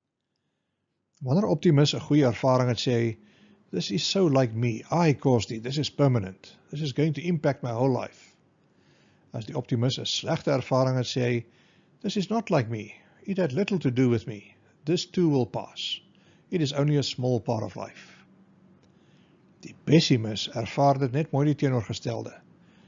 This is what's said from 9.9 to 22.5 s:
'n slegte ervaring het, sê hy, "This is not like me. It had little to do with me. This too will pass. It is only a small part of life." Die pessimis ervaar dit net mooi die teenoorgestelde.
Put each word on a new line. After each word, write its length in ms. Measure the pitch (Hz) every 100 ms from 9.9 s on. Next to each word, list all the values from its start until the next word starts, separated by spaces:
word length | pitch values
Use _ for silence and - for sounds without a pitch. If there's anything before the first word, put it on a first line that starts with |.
| 127
'n 80 | 117
slegte 440 | - 117 160 -
ervaring 460 | 135 - 131 131 131
het, 100 | 120
sê 140 | 131
hy, 240 | 123 120 - _ _ _ _ _
"This 160 | 208 208
is 120 | 175
not 220 | 226 220
like 200 | 160 110
me. 240 | 113 107 - _ _
It 160 | - 185
had 140 | 165
little 260 | 131 202 190
to 120 | 139
do 180 | 123 127
with 180 | 117 -
me. 280 | 104 - _ _ _
This 220 | - 175 -
too 220 | - 165
will 160 | 139 117
pass. 540 | 113 104 - - - - _ _ _ _
It 100 | 185
is 120 | 139
only 260 | 147 147 147
a 40 |
small 380 | 131 - 127 120
part 240 | 110 113
of 120 | 104 107
life." 380 | 98 - - - _ _ _ _ _ _ _ _ _ _ _ _ _ _
Die 140 | - -
pessimis 640 | - 156 - 127 110 107 -
ervaar 500 | 120 117 - 139 135
dit 140 | 135
net 180 | 131 160
mooi 140 | 135 151
die 80 |
teenoorgestelde. 800 | 143 139 127 104 113 123 113 113 - _